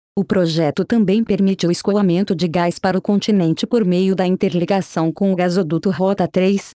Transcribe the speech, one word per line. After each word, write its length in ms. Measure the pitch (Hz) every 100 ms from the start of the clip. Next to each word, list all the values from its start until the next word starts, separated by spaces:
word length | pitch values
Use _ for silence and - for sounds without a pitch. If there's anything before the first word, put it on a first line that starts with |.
| _ -
O 60 |
projeto 600 | - 202 165 160 151 -
também 400 | 180 233 185 214
permite 440 | 226 190 196 190 170
o 40 |
escoamento 640 | 175 - 202 190 170 196 170
de 120 | 175
gás 320 | 175 175 -
para 180 | 196 185
o 40 |
continente 640 | - 202 - 202 165 165 -
por 180 | 240 180
meio 300 | 180 190 185
da 100 | 185
interligação 840 | 185 196 175 170 196 170 175 160
com 200 | 151 196
o 40 | 180
gasoduto 560 | 180 175 156 160 196
Rota 360 | 151 190 202 175
três, 440 | 180 185 196 -